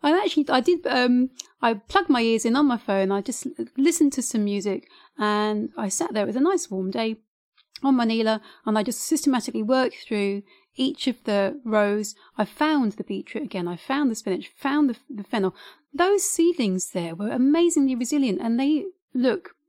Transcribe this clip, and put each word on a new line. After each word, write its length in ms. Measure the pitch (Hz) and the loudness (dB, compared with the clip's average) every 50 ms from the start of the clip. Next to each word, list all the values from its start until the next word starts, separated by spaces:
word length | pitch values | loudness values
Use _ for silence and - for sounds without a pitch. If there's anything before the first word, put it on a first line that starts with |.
I 160 | - 294 311 359 - | 2 4 2 2 2
actually, 240 | 359 - 302 285 - | 2 0 0 0 2
I 120 | - 254 | 2 2
did, 260 | 247 - 359 330 - - | 4 2 0 0 0 -2
um, 440 | - 254 247 247 247 247 254 254 _ _ - _ _ _ | 0 2 4 4 4 4 2 0 _ _ -20 _ _ _
I 120 | - 233 226 | 0 0 0
plugged 360 | 208 _ _ - 381 370 - | -2 _ _ 0 0 2 4
my 120 | 285 240 | 2 4
ears 240 | 233 226 226 220 - | 4 2 2 2 2
in 100 | 226 233 | 2 2
on 100 | 269 302 277 | 4 4 4
my 100 | 240 226 | 2 0
phone. 340 | - - 202 196 196 190 | -2 -2 0 2 2 2
I 100 | 196 202 | 0 -2
just 240 | 196 - 240 - - 269 - - | -2 -4 -8 -8 -8 -12 -8 -8
l-, 60 | - - _ - | -10 -8 _ 0
listened 360 | 277 339 339 - 311 285 269 | 2 2 4 4 2 2 2
to 80 | - | 0
some 240 | 240 - - 226 208 | -6 -2 -2 -2 -2
music, 420 | 202 202 202 185 208 190 - - _ - - - _ _ - | 0 -2 -2 -2 -2 -4 -4 -6 _ -20 -20 -20 _ _ -4
and 520 | 214 208 208 208 214 214 214 208 214 226 - - | -2 0 0 0 0 0 -2 -2 -4 -6 -6 -6
I 120 | 220 196 | -6 -4
sat 240 | - - 339 339 - | -4 -4 -4 -4 -2
there. 100 | 214 202 | -4 -2
It 40 | 196 | -2
was 80 | 208 254 | 0 2
a 20 | |
nice 300 | 277 339 392 349 - - | 2 2 2 0 -2 -4
warm 180 | 202 190 190 190 | -6 -6 -4 -4
day 260 | 196 233 226 220 220 220 _ _ _ _ _ _ _ _ _ _ _ - - | -4 -4 -4 -4 -4 -8 _ _ _ _ _ _ _ _ _ _ _ -4 0
on 120 | 269 269 | 2 2
my 100 | 247 240 | 2 2
Neela, 340 | 220 226 226 226 220 220 214 214 - - _ _ | 2 0 0 2 0 0 -2 -4 -14 -20 _ _
and 120 | - 214 214 | -2 0 0
I 60 | 208 | 0
just 180 | 233 233 - | -2 -6 -6
systematically 600 | - - 320 302 - 294 262 247 - - - 226 220 | -4 -2 -2 0 2 2 0 0 -2 -4 -6 -4 0
worked 320 | 208 262 262 254 247 - - - - | 0 2 2 2 0 -2 -8 -10 -6
through 360 | 233 208 202 202 196 202 202 _ _ _ _ _ _ - | -2 -2 0 -2 -2 -4 -8 _ _ _ _ _ _ -4
each 300 | 262 262 - - - 262 | -4 -4 -4 -2 -4 -4
of 140 | 240 - _ | -4 -4 _
the 340 | - 208 202 196 196 311 294 247 | -2 0 2 0 0 -2 -6 -6
rows. 500 | 233 214 214 208 208 202 214 214 208 - _ _ - _ - | -2 2 2 2 2 0 -2 -4 -6 -10 _ _ -18 _ -4
I 80 | 214 | -4
found 480 | - - - 294 302 311 294 254 214 190 | -4 -2 -2 0 2 2 2 2 0 -2
the 100 | - 180 | -4 -8
beetroot 400 | - 196 190 - - - - 294 | -8 -6 -8 -8 -8 -8 -8 -8
again. 240 | - - 190 175 175 | -6 -6 -4 -4 -4
I 80 | 175 | -6
found 340 | 165 - - 269 285 294 262 | -8 -6 -4 -2 0 0 0
the 60 | 226 | -2
spinach, 320 | - - 208 185 180 196 - _ | -2 -4 -4 -4 -4 -6 -12 _
found 340 | _ - 277 269 294 294 269 | _ -4 -2 2 2 2 2
the, 60 | 226 - _ - | 0 -4 _ -12
the 140 | 285 208 196 | -10 -10 -8
fennel. 300 | - - 220 196 190 - - - - - _ _ _ - | -6 -4 -2 -2 -2 -2 -6 -20 -20 -20 _ _ _ -2
Those 300 | 277 349 370 403 403 - - | 0 2 2 2 0 0 -2
seedlings 640 | - - 330 339 349 - 247 202 185 185 - - | 0 2 2 2 2 2 0 0 0 -2 -4 -6
there 240 | - 190 170 170 165 | -6 -6 -6 -6 -6
were 160 | 170 202 220 | -6 -6 -4
amazingly 640 | - 208 254 269 294 330 349 349 311 311 277 269 262 | -2 0 2 2 4 4 4 4 4 2 2 2 0
resilient, 440 | 233 247 - 302 294 277 240 190 - | -2 -2 -2 0 0 0 0 0 -2
and 160 | - 226 233 240 | -2 -2 0 0
they 260 | 269 277 311 294 254 381 - _ _ _ _ | 2 2 2 0 -2 -6 -12 _ _ _ _
look 420 | 254 240 262 226 359 - - - _ _ | 0 0 2 0 0 -4 -12 -20 _ _